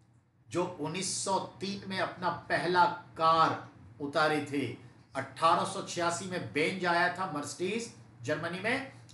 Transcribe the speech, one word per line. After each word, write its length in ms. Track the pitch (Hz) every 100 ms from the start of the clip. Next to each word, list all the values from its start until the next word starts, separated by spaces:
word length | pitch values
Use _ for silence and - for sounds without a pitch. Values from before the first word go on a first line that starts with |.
| _ _ _ _ -
जो 140 | 170
उन्नीस 600 | 175 - 151 180 - -
सौ 140 | - 185
तीन 500 | - - 196 196 190
में 100 | 190
अपना 320 | 165 - 175
पहला 540 | - - 170 160 180 170
कार 800 | - - - 160 165 156 - - - - -
उतारी 460 | 143 160 156 151 139
थी। 380 | 139 120 - - - - 135
अठारह 480 | - - 165 180
सौ 180 | 185 190
छियासी 420 | 160 175 170 170
में 280 | 185 175 123
Benz 340 | 143 170 190 175
आया 300 | 170 175 175
था, 160 | 190
Mercedes, 640 | 147 139 - 185 226 - - - -
Germany 380 | 117 151 165 185
में 440 | 208 262 269 - -